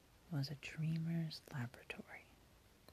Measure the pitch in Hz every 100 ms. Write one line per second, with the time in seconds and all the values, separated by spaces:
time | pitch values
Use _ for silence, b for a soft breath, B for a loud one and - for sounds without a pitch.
0 | - - - 151 135 139 - - 156 165
1 | 165 170 160 - - 139 120 - - -
2 | - - - - - - - - -